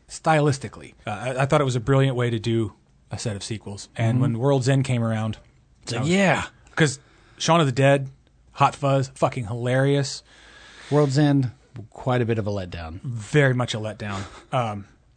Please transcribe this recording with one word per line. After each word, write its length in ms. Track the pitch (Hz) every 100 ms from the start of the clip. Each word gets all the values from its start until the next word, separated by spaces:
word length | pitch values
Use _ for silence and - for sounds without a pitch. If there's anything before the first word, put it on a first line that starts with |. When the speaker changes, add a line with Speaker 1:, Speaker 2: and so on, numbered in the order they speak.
| -
Speaker 1:
stylistically. 840 | - 160 156 147 131 107 - 69 - 110
Uh, 40 |
I, 320 | 101 123 127
I 40 | 135
thought 140 | 151
it 40 |
was 120 | 135 123
a 40 |
brilliant 360 | 113 135 135 123
way 140 | 120
to 80 | 117
do 360 | 117 113 107 - _ _ _
a 80 | 98
set 180 | 117 101
of 60 |
sequels. 460 | - 107 104 101 - -
And 180 | 113
Speaker 2:
Mm-hmm. 80 | 127
Speaker 1:
when 160 | 131 113
World's 300 | 139 139 123
End 160 | 139
came 180 | 131 123
around, 360 | 113 110 110 - - _ _ _
Speaker 2:
It's 100 | -
like, 80 | 117
Speaker 1:
I 20 |
was 60 | 147
Speaker 2:
yeah. 340 | 190 185 131 - - - -
Speaker 1:
'cause 240 | 151 - _ _ _ -
Shaun 220 | - 165
of 60 | 139
the 60 |
Dead, 360 | 120 139 139 135 - _ _ _
Hot 220 | - 139
Fuzz, 360 | - 139 139 131
fucking 320 | - 156 131 107
hilarious. 760 | 120 123 131 139 139 135 - - - - - - - -
Speaker 2:
World's 280 | 147 147 135
End, 320 | 147 139 123 - _ 117 104
quite 300 | - 127 123
a 20 |
bit 140 | 117 113
of 80 | 101
a 40 |
letdown. 500 | 101 90 85 82 85
Speaker 1:
Very 520 | 139 113 101 147 135
much 200 | 127 117
a 40 | 110
letdown. 440 | 107 101 104 98 95 - -
Um, 340 | 131 113 104 98 _ _